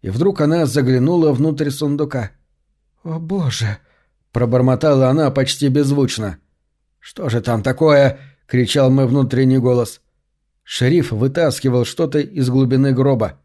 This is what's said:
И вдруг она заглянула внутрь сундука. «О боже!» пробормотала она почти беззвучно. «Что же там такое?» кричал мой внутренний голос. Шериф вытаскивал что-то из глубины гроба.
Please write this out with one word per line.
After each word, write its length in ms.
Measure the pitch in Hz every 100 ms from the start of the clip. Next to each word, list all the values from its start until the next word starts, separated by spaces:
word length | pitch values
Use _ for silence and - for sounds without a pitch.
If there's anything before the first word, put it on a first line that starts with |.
И 60 | -
вдруг 320 | 104 185 190
она 260 | 147 165 151
заглянула 640 | 151 127 127 135 175 156
внутрь 400 | 127 156 147 147
сундука. 600 | 139 151 143 147 131 104 _ _ _ _ _ _ _
«О 140 | 170 160
боже!» 640 | 165 196 147 - 110 104 _ _ _ _ _ 117
пробормотала 720 | 120 123 127 127 156 139 131
она 220 | 143 147
почти 360 | 135 135 - 143
беззвучно. 680 | 135 139 143 127 - 107 82 _ _ _ _ _ _
«Что 280 | - - 165
же 140 | 117
там 220 | 107 113
такое?» 560 | 117 131 160 143 139 139 - _ _
кричал 460 | 127 120 147 131
мой 160 | 135 131
внутренний 500 | 139 131 127 131 131
голос. 420 | 123 123 113 - _ _ _ _ _ _
Шериф 500 | - - 123 170 -
вытаскивал 720 | 107 131 143 160 - 135 123 117
что-то 340 | - 160 147
из 280 | 143 170 127
глубины 460 | 127 131 131 139
гроба. 460 | 127 135 127 104 -